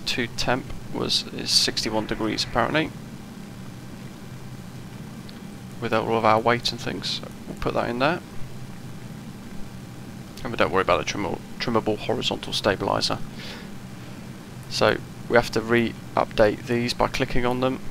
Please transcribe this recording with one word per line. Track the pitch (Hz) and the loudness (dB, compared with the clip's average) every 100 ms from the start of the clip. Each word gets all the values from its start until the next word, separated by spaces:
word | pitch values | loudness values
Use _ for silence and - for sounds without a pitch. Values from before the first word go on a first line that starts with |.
| - | 0
to | - 120 | -2 -2
temp | - - 127 - - - | 0 2 2 0 -6 -4
was, | - - - - | -2 0 0 -2
is | 127 123 | -4 2
sixty-one | - - 113 110 110 104 | 4 4 2 0 0 0
degrees | 107 110 107 | 0 0 0
apparently. | - 123 117 151 160 - - - - - - - - - - - - - - - - - - - - - - - - - - - - - | 0 2 4 4 0 -4 -10 -12 -12 -12 -12 -12 -12 -12 -12 -12 -12 -12 -12 -10 -10 -10 -10 -12 -10 -10 -10 -12 -12 -12 -12 -12 -12 -6
With | 117 | 0
all | 110 113 113 | 2 4 6
of | 110 | 8
our | 110 | 8
weight | 113 120 - | 6 4 2
and | 120 | -2
things, | - - - - - - - | -4 -2 -2 -4 -6 -10 -10
we'll | - | -4
put | 143 | 0
that | 117 110 | 0 0
in | 120 | 2
there. | 139 180 - - - - - - - - - - - - - - - - - - - - - - | 2 0 -4 -4 -4 -6 -10 -10 -10 -10 -10 -12 -12 -12 -10 -8 -8 -10 -12 -12 -12 -12 -12 -8
And | 127 | -2
we | 113 | 2
don't | 90 | 4
worry | 92 | 4
about | 90 87 | 4 4
the | 67 | 2
trimmer-, | 107 90 - - - | -2 -2 -2 -6 -6
trimmable | - 113 107 104 | 0 2 2 0
horizontal | - 120 - - 104 | 0 0 0 -2 -2
stabilizer. | - 110 95 98 - - 104 - - - - - - - - - - - - - - - | 0 2 2 2 2 2 -2 -4 -6 -10 -10 -10 -12 -12 -12 -12 -12 -12 -12 -12 -12 -6
So | - 110 - - - - | 4 6 4 0 -10 4
we | 120 | 6
have | 120 | 6
to | 113 | 2
re-update | 110 120 117 - - - - - 107 - - | 4 4 4 0 -2 0 2 6 6 4 0
these | 120 120 | 2 2
by | - 113 | 2 0
clicking | - 127 - 123 | 2 2 4 4
on | 127 | 4
them. | 131 131 - | 2 0 -4